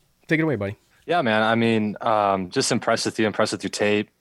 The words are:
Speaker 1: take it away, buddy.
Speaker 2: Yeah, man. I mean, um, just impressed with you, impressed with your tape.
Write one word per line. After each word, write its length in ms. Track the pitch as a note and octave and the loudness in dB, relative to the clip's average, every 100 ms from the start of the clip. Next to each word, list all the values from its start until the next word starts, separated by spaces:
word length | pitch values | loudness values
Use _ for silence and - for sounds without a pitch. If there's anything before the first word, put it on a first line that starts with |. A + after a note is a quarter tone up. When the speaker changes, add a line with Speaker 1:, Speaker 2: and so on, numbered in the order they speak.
| _ _ - | _ _ -4
Speaker 1:
take 140 | D#3+ | -2
it 40 | |
away, 120 | D#3+ A2+ | 0 -2
buddy. 200 | G2+ G#2 _ _ - | -4 -8 _ _ -4
Speaker 2:
Yeah, 140 | F3 | 0
man. 220 | B2 G#2+ | 2 2
I 120 | A2 | 2
mean, 440 | A2+ A#2 A2 G#2+ G2 | 2 2 2 0 -2
um, 480 | A#2 G#2+ G2+ G2 F2+ | 0 2 2 2 -2
just 240 | C3+ - | -2 0
impressed 320 | A#2+ - A2+ | 0 0 0
with 140 | - - | -2 0
you, 80 | G#2+ | 0
impressed 260 | F#2 A2 | 0 -2
with 100 | G2+ | -2
your 60 | G2 | -6
tape. 400 | - G#2 G#2 - _ | -2 0 0 -2 _